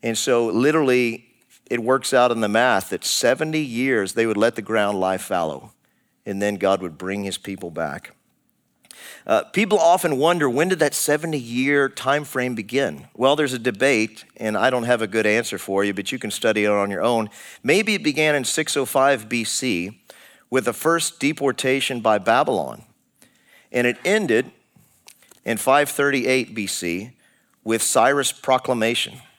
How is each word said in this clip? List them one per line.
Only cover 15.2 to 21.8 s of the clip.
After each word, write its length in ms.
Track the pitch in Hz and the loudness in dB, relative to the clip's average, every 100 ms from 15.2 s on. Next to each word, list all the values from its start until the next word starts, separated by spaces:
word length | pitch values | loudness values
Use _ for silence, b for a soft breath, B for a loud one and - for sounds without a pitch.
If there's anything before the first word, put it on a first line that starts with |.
| 107 | 2
answer 320 | 110 117 95 | 2 0 -8
for 260 | - 98 | -2 0
you, 100 | 101 | 0
but 180 | 98 98 | -2 -6
you 60 | 131 | -6
can 140 | 110 | -8
study 320 | - 117 107 | -2 0 2
it 80 | 104 | 2
on 180 | 104 101 | 0 0
your 140 | 95 | 0
own. 260 | 110 117 107 B B B | 0 0 -2 B B B
Maybe 320 | 120 180 214 | 0 2 2
it 100 | 202 | 0
began 320 | 151 143 156 147 | 0 0 2 0
in 80 | |
six 320 | 123 - 156 147 | 0 -4 -2 -2
oh 100 | 131 | -2
five 440 | 135 135 131 110 | 2 2 2 -2
B 140 | 120 | -4
C 580 | 110 - 131 90 90 110 B B B B B | -4 -4 -2 -2 -4 -10 B B B B B
with 160 | 131 120 | -2 -2
the 80 | |
first 460 | 110 156 165 - - | -2 0 0 0 -2
deportation 840 | 139 156 139 120 131 135 | -4 0 -2 0 0 0